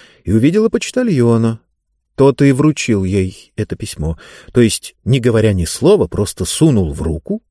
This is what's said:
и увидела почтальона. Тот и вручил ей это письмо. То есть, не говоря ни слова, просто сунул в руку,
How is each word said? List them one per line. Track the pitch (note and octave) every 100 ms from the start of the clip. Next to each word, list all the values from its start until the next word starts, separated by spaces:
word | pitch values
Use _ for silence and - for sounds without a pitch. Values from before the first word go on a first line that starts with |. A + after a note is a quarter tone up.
| - _
и | -
увидела | A2 C#3 G3+ A3+
почтальона. | A#3+ - B3+ B3 C#3+ A#2 A#2 A2+ A2+ _ _ _ _ _
Тот | - C3+ B2+
и | C#3
вручил | C3 D3+ D3+ - G#2
ей | F#2 G2 F#2 - _
это | - G#2+ -
письмо. | G#2+ - D#2 D#2+ - - -
То | A#2+
есть, | A2+ - - _
не | - C3
говоря | A#2+ A2 A2
ни | F#2+
слова, | E2 - D#3 G3+ G2
просто | - G2+ -
сунул | F#3 - D#3 A#2 E2
в | C#2+
руку, | D#2+ D#2 - G#3+ _